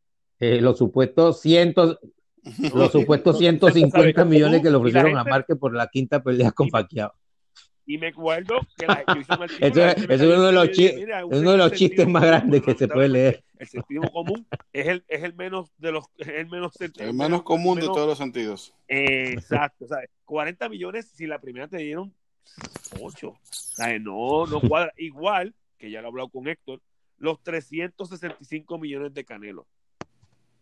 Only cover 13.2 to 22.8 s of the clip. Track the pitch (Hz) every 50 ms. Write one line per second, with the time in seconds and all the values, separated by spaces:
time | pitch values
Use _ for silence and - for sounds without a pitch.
13.2 | 131 135 120 - _ _ _ - - - - 123 120 - 143 151 160 - - 170
14.2 | 170 170 196 233 233 _ - - _ _ - 139 143 156 180 185 180 - 156 147
15.2 | 160 175 170 175 180 185 190 190 180 - _ _ 147 165 156 156 147 _ _ -
16.2 | 156 135 147 151 165 170 170 175 180 175 - - 185 165 - - 107 110 117 127
17.2 | 139 156 175 175 170 - 165 165 175 180 185 175 156 - 190 160 147 151 151 131
18.2 | 143 131 120 127 117 107 101 98 - - _ _ _ - 135 139 139 139 135 131
19.2 | 131 127 127 120 - - - 143 147 143 _ - 131 117 151 135 127 - _ _
20.2 | _ - 151 151 151 156 180 175 - 233 220 196 175 185 190 226 226 _ _ -
21.2 | 165 156 151 143 139 131 123 123 135 156 185 180 156 147 147 165 190 196 190 _
22.2 | _ _ _ _ _ _ _ - - - - -